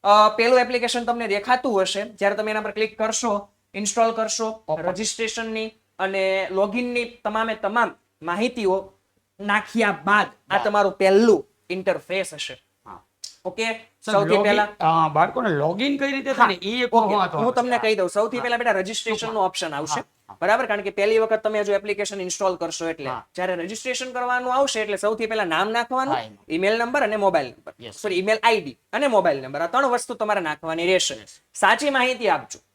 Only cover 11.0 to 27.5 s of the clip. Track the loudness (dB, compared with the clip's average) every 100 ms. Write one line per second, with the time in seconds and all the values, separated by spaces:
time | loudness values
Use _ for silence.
11 | 4 6 6 4 2 _ _ -4 -2 -2
12 | -4 -4 -4 -8 -12 -12 _ _ -20 -20
13 | _ _ -18 -12 -10 -4 -4 -4 -12 _
14 | 0 2 4 4 6 4 2 0 2 4
15 | 4 4 2 2 0 0 0 0 -2 0
16 | -2 -2 -4 2 2 2 -4 -2 2 2
17 | 4 2 0 0 0 0 0 0 0 0
18 | 0 0 -2 -2 -2 0 0 0 -2 -4
19 | -4 -4 -4 -2 -2 -2 -6 -6 -4 -6
20 | -6 _ _ -4 0 2 0 -2 -4 -2
21 | 2 2 2 0 0 -2 0 -2 -2 -4
22 | -4 -6 -8 -2 -2 -2 -6 -4 -6 -6
23 | -8 -8 -10 -6 -4 -4 -6 -8 -6 -6
24 | -6 -6 -2 -2 0 0 2 0 -4 -2
25 | -2 -2 -4 -2 0 0 0 -2 -2 -2
26 | -2 -4 -6 -16 _ 0 0 2 0 0
27 | 0 2 2 2 -2